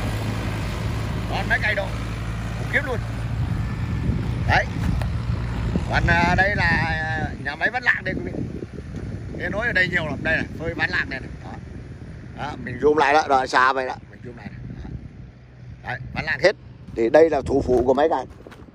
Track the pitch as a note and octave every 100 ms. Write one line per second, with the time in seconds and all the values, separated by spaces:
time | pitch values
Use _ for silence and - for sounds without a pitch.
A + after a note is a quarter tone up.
0 | - - - - - - - - - -
1 | - - - E3+ G3+ A3+ G#3+ G3+ F#3+ -
2 | - - - - - - - C4 C#4+ A#3
3 | - - - - - - - - - -
4 | - - - - - E3+ - - - -
5 | - - - - - - - - - C3+
6 | E3+ E3+ F3 F3+ G3 G3+ E3+ D#3+ D#3+ D#3+
7 | D#3+ D#3+ - - C3+ D3+ F#3 B3 A#3+ -
8 | - - - - - - - - - -
9 | - - - - F3 G3 A#3 G#3+ F3 F3
10 | D#3 B2+ D3+ D#3 - - D#3+ E3 D#3+ F3
11 | C#3+ C3+ - - - G#2 - - - -
12 | - - - - C#3 D3+ B2 B2 C#3+ D3+
13 | C#3 D3+ D3 C3+ C3 C#3+ B2+ C3+ B2+ -
14 | - - A#2+ A#2 - - - - - -
15 | - - - - - - - - A2+ B2+
16 | - B2 D3+ C#3+ E3+ - - - - -
17 | A#2 D3+ E3 D3 - C3+ C3 B2 B2 C3+
18 | D#3+ D3 B2 - - - -